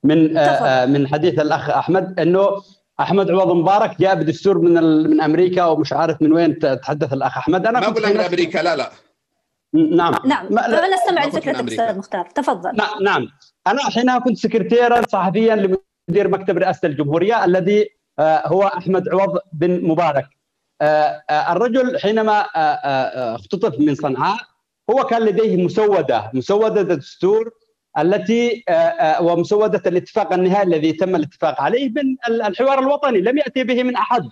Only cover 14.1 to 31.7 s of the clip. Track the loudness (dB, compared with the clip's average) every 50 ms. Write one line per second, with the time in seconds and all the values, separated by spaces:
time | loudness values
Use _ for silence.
14.1 | 2 2 0 0 -2 0 -2 -2 0 0 0 2 2 4 4 4 4 2 2 0
15.1 | -2 -2 -2 0 0 2 2 2 2 2 0 0 -2 -2 _ _ _ _ _ -2
16.1 | 0 0 2 2 -2 -2 -2 -2 0 0 0 0 -2 -2 -2 -4 -2 -2 -2 0
17.1 | 0 0 0 2 0 2 2 2 2 2 2 2 2 2 2 0 _ _ _ _
18.1 | _ 0 2 2 2 2 0 0 0 2 2 0 -2 -4 -4 -2 -2 -2 -2 0
19.1 | 0 0 0 0 -2 -4 -6 _ -6 -2 -2 0 0 0 0 -2 0 0 0 0
20.1 | 0 -2 -4 -6 _ _ _ _ _ _ _ _ _ _ 0 2 2 2 2 0
21.1 | -2 -4 -6 -4 -2 -2 0 0 0 0 0 0 0 0 0 0 -2 -2 -2 0
22.1 | 0 0 0 2 0 0 0 -2 -2 -2 0 0 -2 -2 -2 -2 -2 -2 -2 -4
23.1 | -4 -6 -6 -6 -8 -8 -8 -8 -6 -2 -2 -4 0 0 0 0 0 -2 -4 -4
24.1 | -2 -2 -2 -2 -2 -4 -8 _ _ _ _ _ _ _ _ -2 0 0 0 0
25.1 | 0 0 0 0 2 2 0 2 2 0 0 0 0 0 2 2 2 2 0 0
26.1 | -2 -2 -2 -4 -6 -6 -2 0 0 2 2 2 2 0 0 0 -2 -4 -4 -12
27.1 | -10 _ 0 2 2 2 0 -4 _ _ _ _ _ _ _ _ _ -2 0 2
28.1 | 0 0 0 0 0 0 2 0 -2 -4 -2 -2 0 2 2 0 0 0 0 0
29.1 | 2 2 2 0 0 0 0 0 2 2 2 2 0 0 -2 0 -2 -2 -4 -2
30.1 | -4 -4 -2 0 0 0 2 2 2 2 2 2 0 0 0 -2 0 0 -2 -2
31.1 | 0 -2 -2 -4 -6 _ -4 -4 -2 0 -2 0